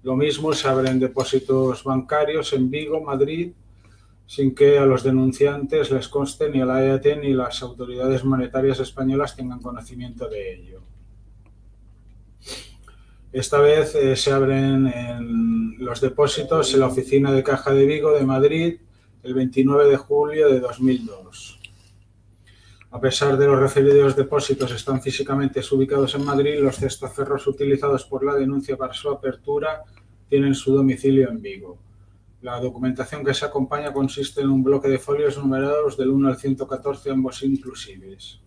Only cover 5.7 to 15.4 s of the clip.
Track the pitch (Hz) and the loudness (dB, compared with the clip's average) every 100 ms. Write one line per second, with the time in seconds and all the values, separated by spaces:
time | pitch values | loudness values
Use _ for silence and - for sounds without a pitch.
5.7 | 156 131 131 - 143 139 - 147 135 127 | -2 0 -2 -2 -4 -4 -4 -2 0 0
6.7 | 131 135 135 143 147 143 131 120 - 123 | 2 2 2 0 0 0 0 -2 -8 -12
7.7 | 117 123 123 131 131 135 131 123 131 135 | -12 -12 -4 -2 0 0 0 -2 0 0
8.7 | 127 127 - 131 135 123 - 127 123 123 | 0 -6 -4 -2 -2 -4 -8 -12 -12 -14
9.7 | 120 117 123 123 117 117 104 95 92 - | -14 -16 -14 -14 -12 -10 -10 -10 -14 -20
10.7 | 92 - - - - - - - - - | -20 -20 -20 -20 -20 -20 -20 -20 -20 -20
11.7 | - - - - - - - - - - | -20 -20 -20 -20 -20 -20 -20 -16 -16 -16
12.7 | - - - - - - 131 127 147 147 | -20 -20 -20 -20 -20 -10 -8 0 4 6
13.7 | 151 151 156 135 131 143 135 135 135 135 | 4 2 2 2 2 2 2 2 2 2
14.7 | 135 131 120 120 120 117 117 | 2 2 -2 -8 -8 -4 -2